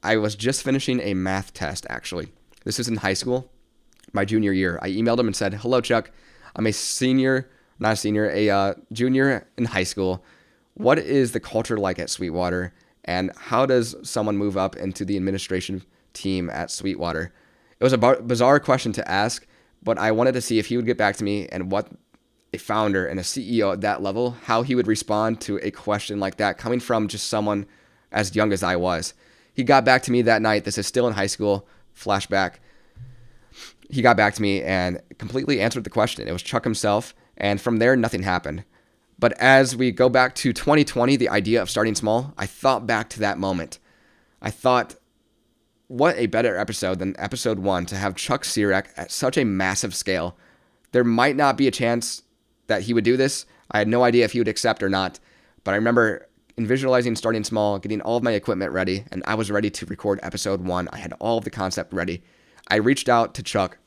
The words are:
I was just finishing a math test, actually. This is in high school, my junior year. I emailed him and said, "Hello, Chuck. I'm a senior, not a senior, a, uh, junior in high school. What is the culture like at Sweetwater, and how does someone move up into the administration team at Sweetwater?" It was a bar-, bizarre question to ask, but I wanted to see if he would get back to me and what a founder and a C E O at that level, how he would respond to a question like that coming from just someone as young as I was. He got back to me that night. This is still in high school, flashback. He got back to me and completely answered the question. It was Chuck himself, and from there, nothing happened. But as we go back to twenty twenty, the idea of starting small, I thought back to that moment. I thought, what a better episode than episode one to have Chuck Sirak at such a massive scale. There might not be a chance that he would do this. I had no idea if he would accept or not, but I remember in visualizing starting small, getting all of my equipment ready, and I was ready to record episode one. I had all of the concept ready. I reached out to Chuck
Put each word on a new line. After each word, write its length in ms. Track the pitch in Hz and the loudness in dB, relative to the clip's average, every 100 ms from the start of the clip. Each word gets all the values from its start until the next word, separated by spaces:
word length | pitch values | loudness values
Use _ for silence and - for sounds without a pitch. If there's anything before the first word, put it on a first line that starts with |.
I 140 | - 110 | 2 0
was 180 | 104 104 | 0 -2
just 280 | 117 139 | -2 -2
finishing 380 | - 135 - 127 | -2 -2 0 -2
a 120 | 95 | -2
math 380 | 95 92 95 98 | -2 -2 -4 -6
test, 340 | - 82 - - | -8 -8 -8 -10
actually. 420 | 62 - 90 78 _ _ _ | -12 -10 -10 -10 _ _ _
This 160 | - - | -8 -6
is 80 | 120 | -4
in 100 | 110 | -2
high 180 | 101 98 | -2 -2
school, 360 | 127 127 131 _ _ _ _ _ - | -2 -4 -4 _ _ _ _ _ -10
my 100 | 98 | -4
junior 300 | 98 110 101 | 0 2 2
year. 260 | 95 92 87 | 2 0 -2
I 80 | 95 | -4
emailed 300 | 98 117 117 | -2 0 2
him 80 | 117 | 0
and 80 | 101 | 0
said, 200 | 101 101 | -4 -4
"Hello, 260 | 117 127 | 0 0
Chuck. 300 | 120 117 - - _ - - - | 2 0 -2 -16 _ -20 -16 -2
I'm 100 | 110 | -2
a 60 | |
senior, 800 | 104 - - 127 131 131 131 127 _ _ _ | -2 -4 -2 2 4 4 2 -2 _ _ _
not 140 | 107 | 0
a 20 | 107 | 0
senior, 320 | 107 107 107 | 0 0 2
a, 200 | 85 107 | 2 2
uh, 240 | 98 98 - - | 4 0 -2 -10
junior 520 | 110 123 131 139 123 - - | -2 0 4 2 2 -4 -6
in 80 | 117 | -4
high 180 | 98 | -2
school. 400 | 92 - 95 92 _ _ _ _ _ - | -2 -2 -2 -2 _ _ _ _ _ -2
What 220 | 110 156 | 2 2
is 340 | 76 139 123 | 2 2 2
the 60 | 110 | -2
culture 380 | - 110 110 110 | -4 -4 -2 -2
like 220 | 98 90 | -2 -2
at 100 | 85 | -6
Sweetwater, 640 | - 90 82 90 90 90 _ _ _ | -6 -4 -2 -2 -2 -6 _ _ _
and 280 | - 90 92 - | -6 -4 -4 -6
how 300 | - 120 135 | -4 0 4
does 300 | 127 117 - | 2 0 -6
someone 340 | - - 107 101 | -8 -4 -2 0
move 200 | 101 95 | -2 0
up 180 | 95 - | -2 -4
into 280 | 95 92 95 | -8 -6 -4
the 120 | 101 | -2
administration 680 | 92 95 - 92 - 98 - _ _ | -2 -4 -4 -6 -4 -10 -12 _ _
team 360 | - 98 95 87 | -10 -4 -4 -4
at 220 | 58 82 | -6 -8
Sweetwater?" 640 | - 95 - 85 78 87 _ _ _ _ _ | -6 -6 -4 -4 -4 -8 _ _ _ _ _
It 40 | |
was 100 | 131 | 2
a 40 | 127 | 4
bar-, 240 | 120 131 | 4 2
bizarre 380 | 117 120 123 143 | 0 2 4 4
question 340 | - 131 120 | 4 0 0
to 160 | 104 - | -6 -2
ask, 360 | 92 110 - _ _ _ _ | -2 -2 -4 _ _ _ _
but 140 | - 113 | -4 0
I 140 | 107 | 2
wanted 220 | 110 127 | 2 2
to 80 | 127 | 0
see 180 | 120 113 | 0 0
if 80 | 104 | 0
he 100 | 120 | -2
would 100 | 117 | 0
get 100 | 123 | 2
back 200 | 104 101 | 0 0
to 60 | |
me 240 | 104 104 90 | -4 -4 -6
and 240 | 92 92 | -8 -4
what 180 | 98 107 - _ _ _ _ _ | -4 -4 -12 _ _ _ _ _
a 40 | - | -14
founder 480 | - 110 107 95 87 | -4 0 2 0 -2
and 140 | 92 | -4
a 40 | |
C 340 | 90 - 104 117 | -6 -8 -2 0
E 40 | |
O 120 | 101 | 2
at 80 | 92 | 0
that 200 | 104 101 | -2 -2
level, 360 | 98 98 123 120 - | -2 -2 -4 -4 -2
how 180 | 113 | 0
he 120 | 127 127 | 2 0
would 120 | 110 | 2
respond 520 | 107 - 107 110 113 | 0 0 -2 0 -2
to 180 | - 101 | -6 -6
a 100 | 98 | -6
question 480 | - - 104 - 101 | -8 -4 -4 -4 -4
like 180 | 98 - | -4 -2
that 200 | 104 90 | -2 -2
coming 220 | 113 123 | -2 -4
from 280 | 120 117 107 | 0 0 0
just 200 | 104 - | -4 -4
someone 400 | 110 104 104 98 _ _ _ _ | -2 0 -2 -4 _ _ _ _
as 240 | - 98 104 | -2 -2 2
young 160 | 107 | 2
as 120 | 98 | 2
I 120 | 95 90 | 0 0
was. 380 | 90 85 82 - _ _ _ | 0 -2 -4 -12 _ _ _
He 100 | - | -6
got 220 | 123 139 127 | 4 4 6
back 160 | 127 | 2
to 80 | - | 4
me 100 | 120 | 2
that 180 | 117 110 | 4 4
night. 220 | 110 107 | 4 0
This 160 | 101 104 | 0 -6
is 80 | 101 | -4
still 180 | 127 123 | 0 0
in 80 | |
high 140 | 104 98 | 0 -2
school, 400 | - 104 98 - _ - - | -2 0 0 -4 _ -20 -12
flashback. 600 | - 101 - 98 92 - - - _ - - - - - _ - - _ - | -2 -2 0 0 0 -4 -20 -20 _ -20 -20 -20 -20 -20 _ -20 -20 _ -8
He 120 | 135 | 4
got 160 | 120 110 | 6 6
back 160 | 104 107 | 4 2
to 60 | |
me 200 | 107 98 | 0 0
and 400 | 69 95 90 90 - - | 0 0 0 -4 -10 -14
completely 420 | 113 131 139 131 | -8 -6 -2 2
answered 240 | 107 127 | 2 0
the 60 | 104 | -4
question. 380 | 113 110 - 53 | 0 0 0 -6
It 40 | |
was 120 | 87 | -8
Chuck 200 | - 127 | -4 -2
himself, 500 | 127 110 110 104 120 - _ - | -2 0 2 0 -2 -16 _ -4
and 240 | 101 101 | -2 0
from 180 | 120 113 | 0 2
there, 180 | 117 131 | 4 4
nothing 280 | 110 95 | 2 -2
happened. 400 | 98 90 78 76 - _ _ _ _ _ | -2 -2 -2 -10 -12 _ _ _ _ _
But 160 | 113 | 0
as 420 | - 127 135 131 120 | 4 8 8 6 2
we 160 | 127 | 0
go 160 | - 127 | 4 4
back 240 | 127 127 - | 6 2 2
to 180 | 131 | -2
twenty 300 | 110 - 151 | 0 2 4
twenty, 340 | 143 123 123 139 | 4 2 2 2
the 120 | 117 | 2
idea 320 | 104 98 113 | 0 2 0
of 80 | 92 | 2
starting 260 | - 110 104 | 0 0 0
small, 380 | 107 113 135 - | 0 0 -2 -8
I 80 | 98 | -10
thought 420 | - 135 123 110 | -2 0 0 0
back 220 | 113 110 | -2 -2
to 100 | - | -4
that 180 | 104 95 | -4 -2
moment. 420 | 98 92 82 - _ _ _ _ _ _ | -2 -2 -6 -14 _ _ _ _ _ _
I 80 | - | -10
thought, 460 | - 131 123 117 - _ _ _ _ _ _ _ _ _ | -2 2 2 0 -10 _ _ _ _ _ _ _ _ _
what 280 | 123 156 101 | 0 0 2
a 100 | 117 | -2
better 280 | 113 120 92 | 0 0 0
episode 440 | 104 107 95 92 | -4 -4 -4 -2
than 160 | 95 - | -4 -6
episode 400 | 101 127 117 104 | -8 -4 -4 -2
one 260 | 95 92 87 | 0 -2 -2
to 100 | 98 | -4
have 180 | 101 92 | -6 -6
Chuck 280 | - 135 | -2 -2
Sirak 440 | - - 101 95 - - | -2 0 2 2 -2 -12
at 160 | 87 | -10
such 260 | - 131 127 | -4 -2 0
a 60 | |
massive 500 | 120 95 95 95 110 | 0 0 0 -2 -4
scale. 440 | 90 - 92 85 - _ _ _ _ _ | -6 -4 -4 -4 -10 _ _ _ _ _
There 100 | 123 | 0
might 320 | 120 117 135 135 | 2 2 2 2
not 220 | 143 131 | 0 4
be 100 | 135 | 0
a 40 | |
chance 500 | - 117 117 117 - _ _ _ _ _ | 2 -2 -2 -4 -10 _ _ _ _ _
that 160 | 104 | -4
he 100 | 101 | 0
would 100 | 117 | 2
do 140 | 107 127 | 4 4
this. 300 | 135 - - _ _ | 2 0 -10 _ _
I 80 | 107 | 0
had 80 | 104 | 2
no 160 | 120 | 4
idea 200 | 123 120 | 4 6
if 100 | 110 | 4
he 60 | 120 | 2
would 80 | 110 | 0
accept 360 | 104 120 107 | 0 0 0
or 60 | 98 | 0
not, 300 | 95 92 - _ _ _ _ | 0 -2 -6 _ _ _ _
but 80 | - | -2
I 40 | 101 | 0
remember 520 | 110 117 113 98 - _ _ - | 2 4 4 0 -10 _ _ -8
in 120 | 110 | 0
visualizing 480 | 131 135 127 123 113 | 0 2 2 2 -2
starting 280 | 117 113 | -2 -2
small, 360 | 104 110 104 101 | -2 0 0 0
getting 220 | 101 107 | -4 -6
all 160 | 92 117 | 0 0
of 60 | |
my 100 | 120 | 2
equipment 380 | 104 - 95 92 | 0 0 -2 -2
ready, 340 | 78 92 95 101 | -2 -2 -2 -4
and 120 | 92 - | -10 -4
I 80 | |
was 160 | 110 104 | -2 0
ready 220 | 104 107 | 0 0
to 140 | - - | -4 -10
record 320 | 98 104 98 | -6 -2 -2
episode 400 | - 85 - 95 | -4 -6 -4 -2
one. 280 | 90 90 90 | -2 -2 -4
I 60 | - | -8
had 160 | 87 | -12
all 260 | - 110 113 | -6 -2 -2
of 60 | - | -2
the 40 | |
concept 420 | - 95 92 - | -4 -4 -4 -6
ready. 300 | 95 87 87 _ _ _ - - | -4 -4 -6 _ _ _ -20 -2
I 80 | 107 | 2
reached 340 | 110 139 - | 2 2 4
out 240 | 120 113 | 2 2
to 80 | - | -4
Chuck 380 | 107 107 92 - | -4 -2 -2 -4